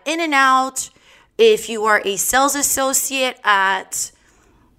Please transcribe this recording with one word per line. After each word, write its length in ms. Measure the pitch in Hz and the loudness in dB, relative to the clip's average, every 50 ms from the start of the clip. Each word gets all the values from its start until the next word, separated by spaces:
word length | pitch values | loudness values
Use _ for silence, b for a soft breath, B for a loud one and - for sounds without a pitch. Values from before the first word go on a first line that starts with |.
| - | -6
In-N-Out, 840 | 277 320 330 339 311 285 269 269 262 262 262 262 262 262 - - - b b b b b b b b b - | -6 -4 -4 -2 0 2 2 4 4 4 2 0 -2 -4 -8 -10 -12 b b b b b b b b b 2
if 300 | 226 226 214 220 - - | 4 4 4 2 -2 -6
you 180 | 233 214 208 | -6 -2 2
are 160 | 220 214 208 - | 2 2 2 2
a 100 | 196 202 | -2 -6
sales 400 | 185 - - - 262 269 - 277 | -4 -4 -2 0 2 2 2 0
associate 840 | 285 262 - - 277 269 262 269 - - - 269 269 254 254 240 - - | -2 -2 -2 -2 -2 -2 0 -2 -2 -2 -4 -4 -4 -4 -4 -6 -4 0
at, 680 | 214 202 196 190 196 196 - - - - - - - - b b b b b b b b b b b b | 0 2 2 2 0 -2 -4 -6 -8 -10 -10 -10 -10 -14 b b b b b b b b b b b b